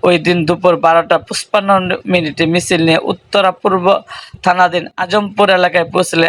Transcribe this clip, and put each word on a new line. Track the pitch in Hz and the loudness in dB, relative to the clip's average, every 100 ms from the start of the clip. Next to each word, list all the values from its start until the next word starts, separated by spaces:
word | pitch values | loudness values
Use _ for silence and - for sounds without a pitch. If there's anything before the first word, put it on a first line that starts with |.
ওই | 175 175 | 0 2
দিন | 156 175 156 | 0 0 0
দুপুর | 175 - 170 | 0 0 2
বারোটা | 165 165 165 165 | 2 2 2 -2
পঁচপান্ন | - 214 - 208 196 196 185 180 - | -2 -10 -4 -2 0 0 0 -6 -2
মিনিটে | 180 156 - 165 | -2 -2 -2 -2
মিছিল | 170 - 175 165 | -2 -2 0 2
নিয়ে | 160 | 0
উত্তরা | - 180 _ 202 185 | -2 -8 _ 0 0
পূর্ব | 185 202 185 175 196 - - - - | 0 -2 0 0 0 -4 -18 -20 -6
থানাধীন | 185 180 180 170 - - | -2 2 2 0 -6 -8
আজমপুর | 180 208 202 202 202 | -4 -2 -2 0 2
এলাকায় | 185 180 160 165 | 2 2 0 -2
পৌঁছলে | - 180 165 | -2 -2 0